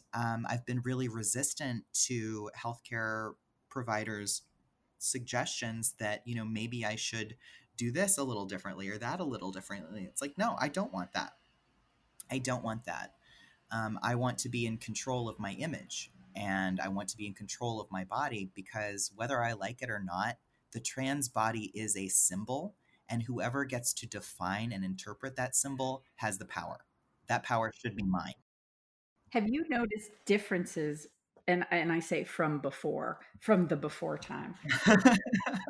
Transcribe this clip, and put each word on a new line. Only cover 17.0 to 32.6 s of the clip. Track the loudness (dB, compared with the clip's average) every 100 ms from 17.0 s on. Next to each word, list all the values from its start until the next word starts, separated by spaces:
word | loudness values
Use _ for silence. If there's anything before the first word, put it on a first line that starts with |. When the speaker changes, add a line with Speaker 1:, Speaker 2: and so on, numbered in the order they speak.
| -4
Speaker 1:
to | -6
be | -8
in | -8
control | -8 -4 -2 -2
of | -4
my | -6 -2
body, | -2 0 -2 -6 -10
because | -8 -4 -4 -2 -4 -2
whether | 0 2
I | 2
like | 0 -4 -4
it | -4
or | -4
not, | -2 0 0 -2 _ _ -10
the | -6
trans | -4 -2 0 0 0
body | 2 2 0 -4 -4
is | 0 0
a | 4
symbol, | 6 6 4 -2 -4 -4 -10 _ _ -4
and | -2
whoever | 0 0 0 0 0
gets | 0 2
to | 0 -2
define | -8 -6 -2 0 0 -2
and | -2
interpret | -2 -4 -8 -8 -8 -2
that | 2 2
symbol | 2 0 -2 -2 -8 -4
has | 0 0
the | -4
power. | -8 -8 -10 -16 _ _ _ 0
That | 0
power | 2 2 2 -2
should | -6 -2
be |
mine. | 0 0 -2 -10 _ _ _ _ _ _ _ _ -4
Speaker 2:
Have | 0 2
you | 0 0
noticed | 0 0 -2 -8 -6 2
differences, | 2 4 0 0 -2 -2 -2 -10 _ _ -4 2
and, | 2 4
and | 2 4
I | 2
say | 2 0
from | 0 0 2
before, | 2